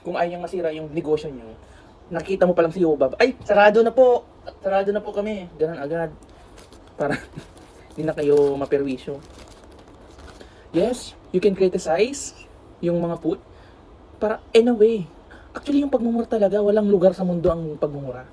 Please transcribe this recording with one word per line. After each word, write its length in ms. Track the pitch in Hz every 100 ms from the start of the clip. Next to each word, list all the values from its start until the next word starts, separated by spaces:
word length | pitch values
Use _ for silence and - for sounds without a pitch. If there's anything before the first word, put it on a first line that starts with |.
kung 160 | 170 160
ayaw 160 | 175 175
niyang 80 |
masira 300 | 170 180 165 156
yung 160 | 156
negosyo 400 | 160 151 151 156
niyo, 160 | 131 113 110 - - - - -
nakita 320 | 170 - 190
mo 80 | 180
pa 160 | 170 165
lang 80 | 175
si 80 |
Yoba, 320 | 170 147 135 -
"Ay, 220 | 247 247 -
sarado 320 | 202 208 208
na 160 | 226 233
po! 320 | 254 240 - - - -
Sarado 320 | 196 196 196
na 80 | 202
po 160 | 190 202
kami!" 320 | 202 208 175 160
Ganun 240 | 156 165
agad. 320 | 143 165 165 151 - - - - - - - -
Para 160 | 147 - - - -
<laughs> 360 | - - - -
hindi 100 | -
na 140 | 156 156
kayo 400 | 147 147 143 139
maperwisyo. 640 | 139 143 139 131 - 143 - - - - - - - - - - - - - - -
Yes, 400 | 160 208 247 - - -
you 80 | 185
can 140 | 208
criticize 800 | 190 185 185 175 165 226 285 - - - - - -
yung 160 | 170 170
mga 220 | 170 170
food. 180 | 160 - - - - - - - - -
Para, 240 | 208 220 -
in 160 | 226 233
a 80 | 233
way, 300 | 220 226 165 - - - -
actually, 320 | - - 285 285
yung 80 |
pagmumura 320 | 254 233 233 233
talaga, 340 | 226 196 208
walang 300 | 208 208 208
lugar 240 | 190 185
sa 100 | 185
mundo 240 | 185 175 170
ang 300 | 170 160 151
pagmumura. 480 | 151 143 139 123 -